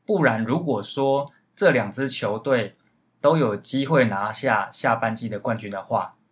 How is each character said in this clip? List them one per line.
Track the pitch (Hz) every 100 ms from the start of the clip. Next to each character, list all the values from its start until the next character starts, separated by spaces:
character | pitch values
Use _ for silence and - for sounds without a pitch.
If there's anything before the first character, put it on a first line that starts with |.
| -
不 | 196
然 | 135 110
如 | 113 160
果 | 165 110
说 | 101 139 135 139 143 _ _ -
这 | 185
两 | 127 101
支 | 127 135
球 | - 107 110
队 | 139 123 101 _ _ _ _ _
都 | 143 160
有 | 120 101
机 | - 135 139
会 | 151 113
拿 | 98 107
下 | 107 135 107 98
下 | - 131 117
半 | 117 113
季 | 113
的 | 101
冠 | - 113
军 | 104
的 | 98
话 | - 110 87 _ _